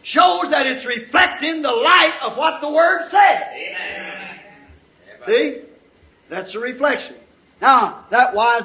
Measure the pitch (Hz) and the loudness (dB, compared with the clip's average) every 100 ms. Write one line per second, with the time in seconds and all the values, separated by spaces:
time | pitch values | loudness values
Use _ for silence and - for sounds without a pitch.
0 | - 302 359 349 311 285 269 262 247 233 | 0 4 4 2 0 0 0 -4 -6 -8
1 | 226 - 370 - 294 320 277 233 294 359 | -2 0 0 -2 -6 -4 -4 0 2 4
2 | 320 - 240 220 277 311 294 302 339 370 | 2 0 -8 -2 -2 -2 -2 2 2 2
3 | - 392 392 - - - - - - - | 0 4 4 2 -4 -12 -12 -10 -10 -12
4 | - - - - - - - - _ _ | -12 -14 -16 -20 -20 -20 -20 -20 _ _
5 | - - 190 233 302 - - _ _ _ | -20 -14 0 0 0 -6 -16 _ _ _
6 | _ _ _ 170 180 214 240 247 285 254 | _ _ _ -12 -10 -8 -8 -2 0 0
7 | - - _ _ _ _ 240 262 185 - | -8 -20 _ _ _ _ 4 4 2 -6
8 | - 214 156 202 233 233 | -2 2 2 2 2 0